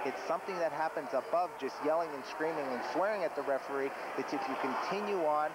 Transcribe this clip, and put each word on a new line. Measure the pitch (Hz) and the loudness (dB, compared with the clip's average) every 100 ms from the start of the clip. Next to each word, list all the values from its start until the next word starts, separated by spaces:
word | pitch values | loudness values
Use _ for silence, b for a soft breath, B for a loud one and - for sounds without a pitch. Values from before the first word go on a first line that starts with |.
It's | 139 127 - | -4 -4 -2
something | 165 180 185 | -2 -2 0
that | 165 | 0
happens | 147 160 160 135 | 2 0 0 0
above | 135 120 165 180 - | -2 2 2 2 0
just | 135 - 139 | -4 0 2
yelling | 160 165 143 | 2 2 -2
and | 127 | -6
screaming | - 160 160 139 | -2 0 0 -2
and | 123 - | -2 -2
swearing | - 190 214 | 2 2 2
at | 165 - | 0 0
the | |
referee. | 139 135 - 139 135 B B - | 0 0 0 0 0 B B -4
It's | 135 | -2
if | 143 - | -2 -2
you | - | -2
continue | - - - 196 208 196 156 | 0 0 0 0 0 2 4
on | 151 151 | 4 2